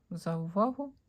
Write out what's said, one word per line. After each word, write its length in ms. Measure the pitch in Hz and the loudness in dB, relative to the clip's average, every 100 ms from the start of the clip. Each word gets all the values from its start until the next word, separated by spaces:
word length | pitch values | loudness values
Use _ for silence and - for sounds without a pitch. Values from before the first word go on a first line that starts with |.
| _ | _
за 280 | 170 170 165 | -6 -2 -2
увагу, 560 | 165 185 240 254 285 - | 0 2 2 2 -8 -10